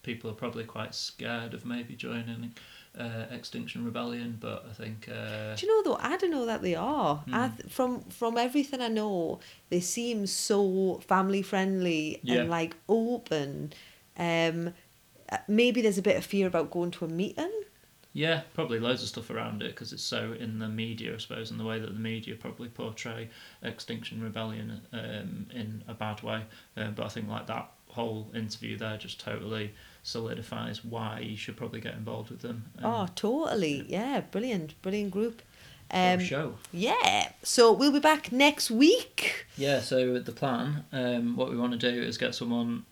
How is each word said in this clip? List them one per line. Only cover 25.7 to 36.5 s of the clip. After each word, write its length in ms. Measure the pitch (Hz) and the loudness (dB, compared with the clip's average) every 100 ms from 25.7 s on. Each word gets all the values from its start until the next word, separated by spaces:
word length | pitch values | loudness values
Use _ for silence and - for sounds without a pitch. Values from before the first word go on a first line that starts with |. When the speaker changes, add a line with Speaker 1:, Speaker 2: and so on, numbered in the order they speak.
| 107 - | -8 -10
Speaker 1:
a 60 | |
bad 300 | 107 107 101 | -6 -6 -6
way. 220 | 110 110 110 - - - | -6 -6 -8 -16 -16 -8
Um, 160 | 107 | -6
but 100 | 104 | -4
I 40 | 110 | -6
think, 180 | 113 104 | -6 -6
like, 180 | 110 113 | -6 -6
that 220 | 117 - - _ | -8 -8 -18 _
whole 420 | 123 117 110 107 | -6 -4 -4 -6
interview 440 | 113 107 - 113 107 | -6 -6 -6 -8 -6
there 180 | 110 107 | -6 -6
just 240 | - - | -10 -10
totally 520 | - 110 104 110 107 104 - - | -6 -6 -4 -4 -6 -10 -20 -16
solidifies 800 | - 117 113 113 107 117 117 113 | -8 -6 -6 -6 -8 -6 -6 -6
why 360 | 117 113 110 113 | -8 -6 -6 -6
you 160 | 117 104 | -8 -8
should 220 | - - | -8 -8
probably 220 | 117 113 | -8 -6
get 120 | 113 | -8
involved 360 | 110 110 113 110 | -8 -6 -6 -8
with 100 | 120 | -10
them. 300 | 120 117 110 - | -8 -8 -10 -4
Speaker 2:
Oh, 80 | 214 233 | -2 0
Speaker 1:
Um, 60 | 180 | -2
Speaker 2:
totally. 760 | - 208 269 320 226 160 143 - | 0 0 2 2 2 2 0 -2
Speaker 1:
yeah. 260 | 170 247 | -2 0
Speaker 2:
Yeah, 60 | 247 | -2
brilliant. 580 | - 190 254 202 156 - | -2 -4 -2 -2 -4 -8
Brilliant 300 | 185 208 202 | -4 -2 -2
group. 320 | 190 226 226 - - - - - | 0 -2 -2 -20 -20 -20 -20 0
Speaker 1:
What 80 | 180 | 4
a 160 | 180 | 6
Speaker 2:
Um, 60 | 180 | 6
Speaker 1:
show. 380 | 180 139 143 | 2 0 -2